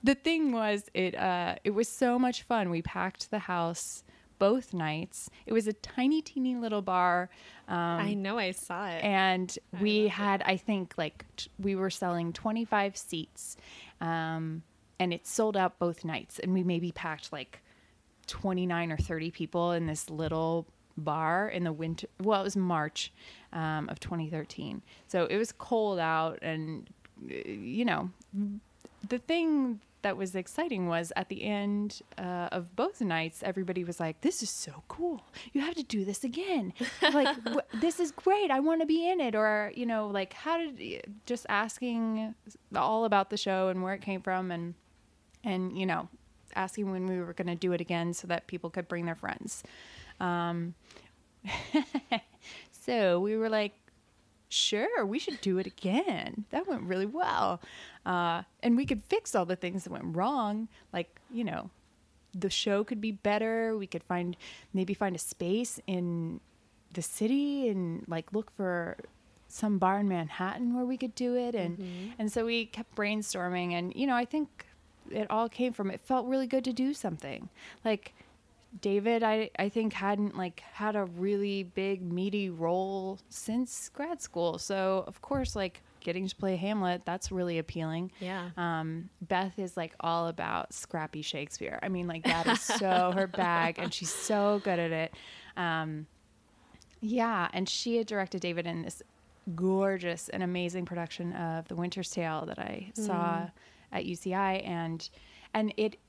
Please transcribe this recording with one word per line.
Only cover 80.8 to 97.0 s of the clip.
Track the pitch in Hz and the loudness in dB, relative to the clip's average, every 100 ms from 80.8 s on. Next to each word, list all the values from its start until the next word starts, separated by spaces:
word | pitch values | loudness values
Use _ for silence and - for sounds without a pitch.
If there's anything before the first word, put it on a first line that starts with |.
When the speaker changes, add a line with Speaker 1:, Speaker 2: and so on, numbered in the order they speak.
| 208 208 | 0 0
Speaker 1:
a | |
really | 190 170 190 202 202 196 | -2 0 0 2 2 0
big, | 180 185 190 196 | -2 -2 0 0
meaty | 180 175 190 208 196 | -2 0 0 0 -2
role | 170 165 180 190 196 190 190 - | 0 2 2 2 -2 -4 -8 -12
since | - - 226 254 - - | -10 -2 0 0 -4 -10
grad | - 294 339 | -6 -6 -4
school. | - - 170 165 | -6 -2 0 0
So, | - 190 190 190 - | -2 0 2 2 -2
of | - | -10
course, | - 277 254 | -4 -2 -2
like, | 214 190 - - - | -2 -4 -6 -20 -12
getting | - 175 190 | -4 -2 -2
to | - | -2
play | 196 185 | -2 0
Hamlet, | 190 208 185 180 | 0 0 0 0
that's | - 180 - | -2 -4 -4
really | 185 180 170 | -2 0 0
appealing. | 160 170 160 160 185 - | -2 -2 -2 -2 -4 -6
Speaker 2:
Yeah. | 180 185 175 170 | -6 -6 -6 -4
Speaker 1:
Um, | 170 165 160 160 175 _ | -2 0 -2 -4 -8 _
Beth | 175 185 190 180 | -2 0 0 -2
is, | 185 180 | -6 -4
like, | 160 - | -6 -4
all | 165 170 170 | -2 0 0
about | 165 165 87 - | -2 -2 -2 -4
scrappy | - - 170 156 151 | -8 -6 -4 -4 -6
Shakespeare. | 151 151 147 - - - | -6 -6 -8 -8 -8 -6
I | - | -4
mean, | 185 175 | -2 -2
like, | 165 | -2
that | 156 165 165 | 0 2 2
is | 226 | 2
so | - 226 196 185 180 | 2 0 4 4 4
Speaker 2:
<laughs> | 180 | 4
Speaker 1:
her | 196 | 0
bag, | 185 180 170 165 170 | 2 2 4 2 0
and | 175 | -4
she's | - 165 | -4 -4
so | - - 214 202 208 | -4 0 4 4 4
good | 196 175 | 2 2
at | 165 | 2
it. | 160 160 - - - - - | 0 -2 -6 -18 -18 -14 -4
Um, | 175 160 156 156 156 - _ _ _ _ - - - - | 0 0 -2 -6 -8 -16 _ _ _ _ -20 -20 -20 -6